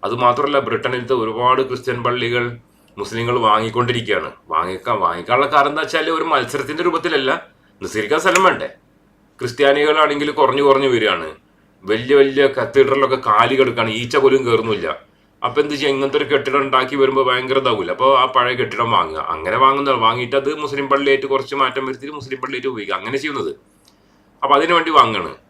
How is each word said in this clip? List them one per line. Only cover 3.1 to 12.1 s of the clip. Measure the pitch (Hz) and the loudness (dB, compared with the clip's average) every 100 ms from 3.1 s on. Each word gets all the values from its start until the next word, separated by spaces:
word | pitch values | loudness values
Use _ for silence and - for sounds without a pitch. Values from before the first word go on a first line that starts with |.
| 113 117 123 113 | -6 -2 0 2
വാങ്ങിക്കൊണ്ടിരിക്കുകയാണ്. | 107 113 113 120 120 101 95 73 - _ | 2 0 -2 -2 -2 0 -2 -2 -12 _
വാങ്ങിക്കാൻ, | 80 87 92 - 110 90 | -4 -2 -6 -4 -2 -2
വാങ്ങിക്കാനുള്ള | 87 87 123 139 147 | -4 -2 0 2 2
കാരണം | 143 | 0
എന്താ | 147 156 | -2 -4
വെച്ചാൽ | 160 156 160 | -2 -2 -2
ഒരു | 160 | 0
മത്സരത്തിന്റെ | 147 120 143 139 151 175 | 0 -2 -6 -6 -2 -2
രൂപത്തിലല്ല, | 165 175 151 135 165 - _ _ _ | -2 -2 -2 0 -4 -6 _ _ _
നിസ്കരിക്കാൻ | 95 110 104 151 185 | -8 -6 -2 0 2
സ്ഥലം | 175 185 | 4 4
വേണ്ടേ? | - - - _ _ _ _ _ _ | 2 -6 -12 _ _ _ _ _ _
ക്രിസ്ത്യാനികളാണെങ്കിൽ | 120 117 139 143 147 156 151 147 147 139 | -10 2 4 4 4 4 2 2 -4 2
കുറഞ്ഞു | 131 131 143 | 2 4 4
കുറഞ്ഞു | 135 139 | 4 4
വരികയാണ്. | 120 107 90 78 - _ _ _ _ | 2 2 0 -4 -14 _ _ _ _
വലിയ | 95 113 120 | -4 -4 2